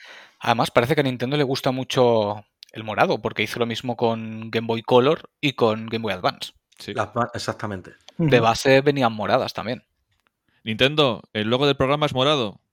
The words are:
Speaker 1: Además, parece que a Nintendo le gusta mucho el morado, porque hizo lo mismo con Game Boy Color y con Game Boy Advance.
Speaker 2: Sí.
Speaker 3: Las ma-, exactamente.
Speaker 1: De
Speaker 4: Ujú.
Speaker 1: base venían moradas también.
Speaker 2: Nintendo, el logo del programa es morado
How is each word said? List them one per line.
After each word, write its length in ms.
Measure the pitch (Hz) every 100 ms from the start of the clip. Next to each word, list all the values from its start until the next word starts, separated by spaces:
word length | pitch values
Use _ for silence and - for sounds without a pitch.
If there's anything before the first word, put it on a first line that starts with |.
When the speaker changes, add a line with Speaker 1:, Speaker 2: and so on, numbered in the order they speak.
| - - - _
Speaker 1:
Además, 320 | 127 117 151
parece 240 | - 120 151
que 60 |
a 20 |
Nintendo 320 | 139 123 123 147
le 80 |
gusta 280 | 131 135 139
mucho 760 | 127 127 - 123 113 104 104 - _ -
el 120 | - 110
morado, 360 | 101 165 131
porque 220 | 110 110
hizo 160 | 107 -
lo 60 | 117
mismo 320 | 113 127 120
con 540 | 117 113 110 110 113
Game 160 | 113 113
Boy 160 | 113
Color 460 | - 127 131 160 - _
y 120 | 147
con 340 | - 117 110 113
Game 160 | 113
Boy 100 | 113
Advance. 400 | 92 123 - - - _ -
Speaker 2:
Sí. 140 | -
Speaker 3:
Las 200 | 104 104 117
ma-, 140 | 120
exactamente. 580 | 110 - - 107 98 87 - _ -
Speaker 1:
De 200 | 160 127
Speaker 4:
Ujú. 60 | 113
Speaker 1:
base 360 | 113 139 135
venían 300 | 143 139 120
moradas 400 | 110 98 120 113
también. 300 | - 95 131 - _ _ _ _ _ _ _
Speaker 2:
Nintendo, 600 | 110 107 131 151 139 107 -
el 160 | 107 107
logo 160 | 123 143
del 100 | 139
programa 280 | 131 147 151
es 60 |
morado 460 | 131 131 151 107 - _